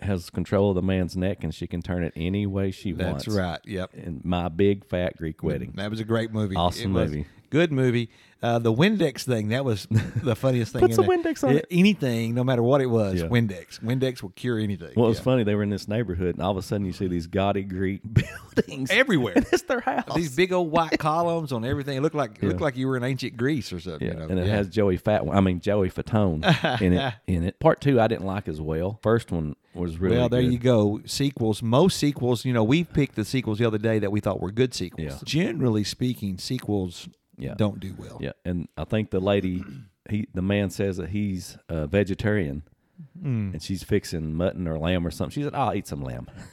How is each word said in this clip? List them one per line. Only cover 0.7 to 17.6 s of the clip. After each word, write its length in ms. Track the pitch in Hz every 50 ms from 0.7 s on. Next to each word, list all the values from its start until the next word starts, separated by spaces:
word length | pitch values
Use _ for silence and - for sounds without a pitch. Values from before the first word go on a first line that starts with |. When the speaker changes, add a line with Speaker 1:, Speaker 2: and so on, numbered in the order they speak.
Speaker 1:
of 40 | 92
the 80 | 90
man's 340 | 92 95 95 92 90 82 -
neck, 280 | 92 90 98 101 - -
and 100 | 80 80
she 120 | - 87
can 160 | - 90 87
turn 200 | - - 87 90
it 100 | 85 - -
any 300 | 78 80 90 98 104 104
way 240 | 98 95 98 98 98
she 220 | 95 - - 98
Speaker 2:
That's 340 | 80 82 90 - 76 69 -
Speaker 1:
wants. 20 | 107
Speaker 2:
right, 320 | 107 98 92 87 78 - -
yep. 300 | - 101 90 92 - -
Speaker 1:
In 260 | - 78 87 78 65 -
My 240 | 87 90 87 87 90
Big 360 | 80 87 98 101 101 101 -
Fat 300 | _ 92 90 90 - - -
Greek 240 | 82 78 78 -
Wedding. 300 | - 80 71 67 62 - 76
Speaker 2:
That 140 | 90 101 104
was 100 | 110 110
a 40 | 110
great 280 | 107 113 113 113 110
movie. 240 | 110 107 107 95 95
Speaker 1:
Awesome 400 | 87 87 87 85 95 - 98 95
Speaker 2:
It 40 | 90
was. 100 | 82 78
Speaker 1:
movie. 160 | 76 73 76 - - - _ _
Speaker 2:
Good 200 | - 151 175 165
movie. 380 | 139 131 131 127 117 123 117 - _ _ _ _ _ _
Uh, 160 | - 117 117 120
the 140 | 117 113
Windex 520 | 113 120 170 214 220 190 170 147 - - -
thing, 240 | 131 120 110 104 104
that 120 | 117 135
was 240 | 139 127 110 95 -
Speaker 1:
<laughs> 300 | - 107 110 - - -
Speaker 2:
the 180 | 113 165 127 110
funniest 380 | - - 131 131 120 113 -
thing 80 | - 123
Speaker 1:
Put 100 | 359 120
Speaker 2:
in 40 | 113
Speaker 1:
some 100 | - -
Speaker 2:
there. 120 | 359 359 339
Speaker 1:
Windex 280 | 330 330 294 - 285
on 80 | 262 277
it. 100 | - - -
Speaker 2:
Anything, 640 | 180 175 185 214 196 - 139 127 117 113 113 113 117
no 80 | 123
matter 200 | 123 131 127 120
what 180 | 117 120 143 139
it 60 | 131
was, 340 | 127 113 110 104 98 95 90
Speaker 1:
Yeah. 80 | 82 82
Speaker 2:
Windex. 500 | 120 120 117 101 92 85 78 - - -
Windex 420 | 101 113 127 131 131 131 123 -
will 80 | 107 90
cure 280 | - - - 123 117 107
anything. 360 | 110 104 98 82 85 71 62
Speaker 1:
Well, 80 | 110 120
it 40 | 113
was 80 | 110 -
Speaker 2:
Yeah. 60 | -
Speaker 1:
funny. 200 | 127 131 127 107
They 100 | 104 104
were 80 | 104
in 60 | 104 101
this 180 | 101 92 -
neighborhood, 480 | 104 104 117 120 92 87 87 90 87 82
and 80 | -
all 80 | 82 95
of 40 | 101
a 60 | 92
sudden 240 | - - 110 104 101
you 60 | 90 87
see 140 | - 101 90
these 180 | 87 85 82
gaudy 360 | 85 87 95 98 101 98 101